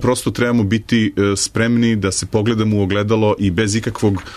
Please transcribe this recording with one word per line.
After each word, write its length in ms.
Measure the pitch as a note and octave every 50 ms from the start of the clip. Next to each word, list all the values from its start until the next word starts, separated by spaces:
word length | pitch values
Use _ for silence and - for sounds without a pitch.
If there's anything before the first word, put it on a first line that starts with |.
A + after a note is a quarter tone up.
prosto 300 | - B2 B2 - - -
trebamo 320 | G#2+ - A#2+ A#2+ A#2+ A#2+ G#2+
biti, 500 | F#2+ A2 A2 A2 - A#2+ A#2 A2 A2+ -
e, 180 | G2 G2 G2+ G2
spremni 580 | G2 - - - G#2+ A2+ A#2 A#2+ A#2 A#2 A#2 A2+
da 160 | G#2 F#2+ G2
se 140 | F#2 - -
pogledamo 520 | G2 - A2 G#2 A2+ A#2 A2 A2 G#2+ G#2+
u 40 | G2+
ogledalo 540 | G2+ F#2 G2 G#2 G#2 G#2 A2+ A2 A2 G#2 G#2 -
i 120 | G#2 G2
bez 240 | F2 F2 A2 G2+ G2+
ikakvog 460 | A2+ - A#2+ A2 - - G#2 G2 F#2 - - -